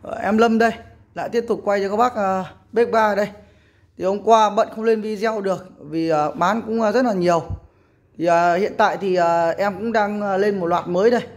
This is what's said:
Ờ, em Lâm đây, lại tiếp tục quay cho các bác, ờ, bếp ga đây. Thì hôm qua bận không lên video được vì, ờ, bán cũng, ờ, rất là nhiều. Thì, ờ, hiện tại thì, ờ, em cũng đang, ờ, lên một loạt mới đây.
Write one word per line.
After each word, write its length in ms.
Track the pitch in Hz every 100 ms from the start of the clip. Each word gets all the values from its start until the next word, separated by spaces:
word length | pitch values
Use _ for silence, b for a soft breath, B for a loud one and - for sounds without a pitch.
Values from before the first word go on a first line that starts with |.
Ờ, 180 | - -
em 140 | 190 214
Lâm 200 | 233 226
đây, 140 | 226 220 - - _
lại 160 | - -
tiếp 160 | 226 233
tục 140 | 185
quay 180 | - 202
cho 80 | 196
các 60 | 208
bác, 200 | 247 240
ờ, 280 | 196 190 180 - _
bếp 200 | 214 233
ga 240 | 226 214 202
đây. 140 | 202 - b b b b b -
Thì 80 | 180
hôm 180 | 202
qua 260 | 196 226 214
bận 180 | 202 220 -
không 80 |
lên 180 | 220 220
video 400 | 214 214 220 220
được 240 | 196 180 - -
vì, 300 | 143 160 165
ờ, 220 | 151 151
bán 300 | - 175 220
cũng, 200 | 220 226
ờ, 100 | 220
rất 140 | 214 262
là 80 |
nhiều. 300 | 190 175 170 - - - b b b _ -
Thì, 80 | 165
ờ, 300 | 170 175 175
hiện 180 | 202 -
tại 200 | 208 165
thì, 140 | 190 180
ờ, 340 | 170 170 170
em 280 | 170 202 185
cũng 140 | 226
đang, 300 | 220 202 208
ờ, 160 | 208 190
lên 220 | 208 196
một 60 | 170
loạt 220 | 175 165
mới 240 | 175 214
đây. 100 | 233 -